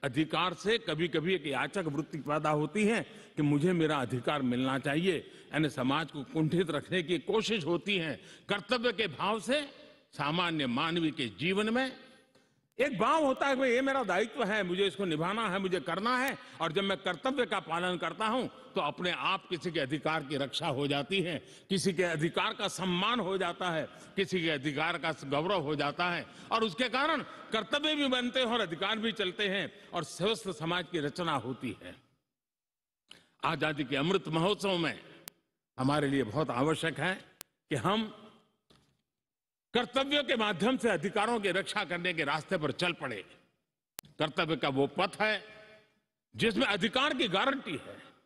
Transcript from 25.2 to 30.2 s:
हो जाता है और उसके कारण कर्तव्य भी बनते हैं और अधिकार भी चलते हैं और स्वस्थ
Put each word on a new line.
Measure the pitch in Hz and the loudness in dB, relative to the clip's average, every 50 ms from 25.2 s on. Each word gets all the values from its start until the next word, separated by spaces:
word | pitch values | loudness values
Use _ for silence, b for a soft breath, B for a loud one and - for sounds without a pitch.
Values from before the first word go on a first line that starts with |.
| - 139 135 143 156 185 208 185 | -4 -2 0 0 2 2 0 0
हो | 147 139 156 | 0 0 -2
जाता | 143 147 143 143 - 175 180 | 0 0 -2 0 0 0 0
है | 175 165 127 B B B B B 214 | 0 -2 -6 B B B B B 0
और | 226 220 | 2 2
उसके | 226 165 - 254 247 | 0 0 -2 -2 0
कारण | 208 254 277 311 320 285 180 | 2 2 2 2 2 0 -2
कर्तव्य | - - - - - - 220 208 - - 294 294 311 311 | -6 -12 -16 -12 -4 -4 -4 -2 0 -2 0 0 0 0
भी | 294 285 | 2 2
बनते | 269 254 254 247 247 226 262 | 2 2 0 0 0 0 0
हैं | 254 | 0
और | 233 226 240 | 2 2 0
अधिकार | 214 175 160 156 190 196 220 214 | 0 -2 -2 -2 -2 -2 -2 0
भी | 208 226 214 | -2 -2 -2
चलते | - 202 185 170 - 214 202 | 0 -2 -4 -2 -2 -2 0
हैं | 185 202 170 131 - - - - | 0 0 -2 -4 -8 -14 -20 -8
और | - 175 160 | -6 -4 -4
स्वस्थ | - - - | -4 -6 -2